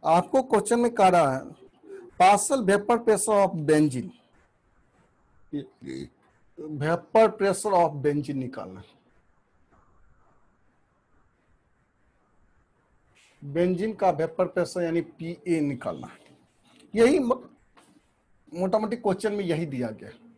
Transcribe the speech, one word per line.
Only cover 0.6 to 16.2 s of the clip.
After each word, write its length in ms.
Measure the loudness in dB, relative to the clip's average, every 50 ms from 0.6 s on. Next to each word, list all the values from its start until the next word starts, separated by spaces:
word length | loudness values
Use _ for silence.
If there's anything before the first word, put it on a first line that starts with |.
| 2 2 0 0
में 100 | 0 0 2
कह 140 | 4 4 4
रहा 240 | 6 4 2 2 0
है 100 | -4 -8 -12 -18 _ -20 -20 _ _ _ -20 -20 -20 -20 -20 _
partial 460 | _ 6 6 6 6 2 0 -2 -2 2
vapor 320 | 2 2 0 2 0 0 0
pressure 380 | 2 2 2 2 2 2 2 4
of 180 | 2 2 0 -4 0
benzene, 480 | 2 4 4 4 2 0 -4 -10 -10 -14 _ _ _ _ _ _ _ _ _ _ _ _ _ _ _ _ _ _ _ _ _ _ _ _ _ _ _ -12 -12 -12 -12 _ _ -18 -16 -14 -14 -14 -16 _ _ _ _ _ _ _ _ _ -16
vapor 680 | -14 -12 -10 -6 -2 -2 -2 -2 -4 _ _ 4 4 4 2
pressure 420 | 0 -2 0 0 -2 -2 0 2
of 220 | 2 2 2 0 -2 -2
benzene 340 | 0 0 0 -4 -6 -6
निकालना 440 | -8 -8 -8 -10 -12 -14 -14 -14 -18
है, 160 | -20 _ _ _ _ _ _ _ _ _ _ _ _ _ _ _ _ _ _ _ _ _ _ _ _ _ _ _ _ _ _ _ _ _ _ _ _ _ _ _ _ _ _ _ _ _ _ _ _ _ _ _ _ _ _ _ _ _ _ _ _ _ _ _ _ _ _ _ _ _ _ _ _ _ _ _ _ _ _ _ _ _ _ _ _ _ _ _ _ _ _ _ -14
बेंजीन 500 | -6 -2 0 0 0 0 -2 -2 -6 -4
का 160 | 0 0 0 0
वेपर 340 | 0 -2 -6 -2 -4 -4 -2
प्रेशर 340 | 0 -4 -4 -2 -2 -4 -4
यानी 180 | -2 -2 -2
पीए 600 | -4 -4 -10 _ -10 -10 -10 -10 -4 -2 -2 0 0
निकालना 440 | -2 -4 -6 -6 -8 -8 -8 -12
है। 300 | -16 -18 -20